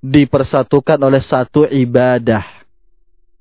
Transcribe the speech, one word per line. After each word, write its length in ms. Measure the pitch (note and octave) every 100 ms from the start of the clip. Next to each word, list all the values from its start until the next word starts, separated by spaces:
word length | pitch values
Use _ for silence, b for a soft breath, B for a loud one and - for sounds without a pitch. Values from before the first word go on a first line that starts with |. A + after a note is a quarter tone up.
| C3+
Dipersatukan 960 | C#3 C#3 C#3 C3 D3 B2+ C#3+ - D#3
oleh 160 | C#3 C3+
satu 480 | - C3 B2+ - D3+
ibadah. 800 | C#3 B2 A#2+ B2 B2 A#2+ A2 G2 - _ _ _ _ _ _ _ _